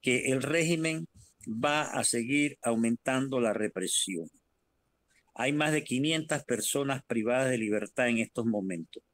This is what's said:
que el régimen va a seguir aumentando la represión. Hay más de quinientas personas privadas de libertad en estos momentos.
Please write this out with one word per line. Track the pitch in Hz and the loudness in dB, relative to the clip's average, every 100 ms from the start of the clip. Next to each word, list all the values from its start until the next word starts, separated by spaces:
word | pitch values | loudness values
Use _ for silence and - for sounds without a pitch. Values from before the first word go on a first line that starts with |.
que | - 123 - | 2 0 2
el | 131 | 0
régimen | 135 160 160 165 160 160 165 - - _ - | 2 0 2 2 0 -2 -6 -16 -20 _ -8
va | 113 147 147 | -2 0 2
a | 147 139 | 0 0
seguir | - 123 117 143 147 139 | 0 0 0 2 0 0
aumentando | 120 113 113 117 - 131 135 131 | -2 2 2 2 0 0 0 0
la | 117 | 0
represión. | 104 107 - 95 - - 90 82 _ _ _ _ _ _ _ _ _ _ | 2 -2 -2 -2 -2 -2 -4 -8 _ _ _ _ _ _ _ _ _ _
Hay | - 127 | -4 0
más | 147 151 | 2 2
de | 151 | 0
quinientas | 151 127 147 160 156 151 | 0 -2 0 0 -2 -4
personas | - 120 - - 139 131 - | -2 -2 0 -2 0 -4 -2
privadas | 117 110 123 135 | -2 0 2 2
de | 127 | 0
libertad | 110 104 101 - 123 | 0 -2 -2 -2 0
en | 117 | 2
estos | 110 - 117 | -2 -2 0
momentos. | 104 95 87 82 - _ | 0 -2 -6 -8 -14 _